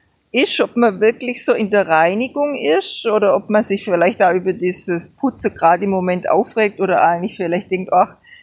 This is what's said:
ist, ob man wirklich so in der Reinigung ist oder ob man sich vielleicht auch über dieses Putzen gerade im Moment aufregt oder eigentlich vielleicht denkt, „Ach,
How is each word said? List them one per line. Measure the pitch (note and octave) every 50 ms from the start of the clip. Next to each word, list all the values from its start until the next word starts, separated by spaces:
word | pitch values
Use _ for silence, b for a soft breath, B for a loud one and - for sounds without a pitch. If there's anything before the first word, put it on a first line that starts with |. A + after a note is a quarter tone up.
| b b b b _ _ -
ist, | B3 D4+ - - -
ob | G#3+ - -
man | A#3+ A#3+ A3 F#3 E3+
wirklich | G#3 A3+ A#3 - B3 A#3+ A#3+ - -
so | D4+ C#4+
in | - G#3+ F#3+
der | G#3 G3+ F#3
Reinigung | E3 D#3+ D#3 E3 F3 G3 A3 B3+ B3+ - C#4+ D4 D4 C#4
ist | - - C#4+ D#4 F#4+ - - - - -
oder | A3+ G#3+ G#3+ G#3 G3 -
ob | G3+ - -
man | G#3 G#3+ G#3
sich | - G3 G3+ -
vielleicht | G#3+ F3 E3+ E3+ F#3 - -
auch | G3 F3+ F3
über | F#3 F3+ F#3+
dieses | E3+ - F3 F3+ F3+ - - G3 F3 E3+ - - -
Putzen | - - B3+ - - - G3+ -
gerade | - E3 E3 F3+ F3 G3+
im | G3
Moment | F#3+ F#3 F3+ F#3 F3+ F3+ - -
aufregt | - F#3+ - - - A3+ G#3+ G3+ - -
oder | F#3+ F#3 F3 -
eigentlich | D#3 E3 E3+ E3+ F3+ - -
vielleicht | - F3+ E3 E3+ F#3 - -
denkt, | F#3+ F3+ F#3 - -
„Ach, | F3+ G3 - - B B B B B